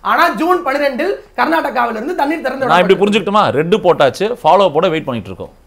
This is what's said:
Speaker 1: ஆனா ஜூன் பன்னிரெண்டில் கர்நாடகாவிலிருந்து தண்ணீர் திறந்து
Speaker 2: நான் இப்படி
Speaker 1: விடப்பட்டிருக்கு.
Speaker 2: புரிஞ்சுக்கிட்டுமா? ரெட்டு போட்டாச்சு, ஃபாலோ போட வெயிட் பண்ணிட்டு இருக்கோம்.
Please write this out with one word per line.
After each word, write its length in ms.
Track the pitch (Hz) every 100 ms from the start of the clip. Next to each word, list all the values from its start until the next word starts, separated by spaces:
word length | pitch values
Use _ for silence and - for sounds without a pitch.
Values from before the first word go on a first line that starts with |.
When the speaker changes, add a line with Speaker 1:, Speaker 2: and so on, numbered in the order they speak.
Speaker 1:
ஆனா 280 | 196 240 339
ஜூன் 380 | 214 330 359 277
பன்னிரெண்டில் 480 | 285 285 247 339 523 - -
கர்நாடகாவிலிருந்து 760 | 247 320 285 233 233 220 262
தண்ணீர் 260 | 359 285 330
திறந்து 260 | 233 247 131
Speaker 2:
நான் 140 | 170
இப்படி 140 | 180
Speaker 1:
விடப்பட்டிருக்கு. 40 | 180
Speaker 2:
புரிஞ்சுக்கிட்டுமா? 460 | 202 208 196 208 160
ரெட்டு 280 | 120 160 208
போட்டாச்சு, 540 | 185 151 139 - 202 233
ஃபாலோ 300 | 156 185 190
போட 160 | 147 185
வெயிட் 160 | 160
பண்ணிட்டு 240 | 143 117 92
இருக்கோம். 220 | 92 92 _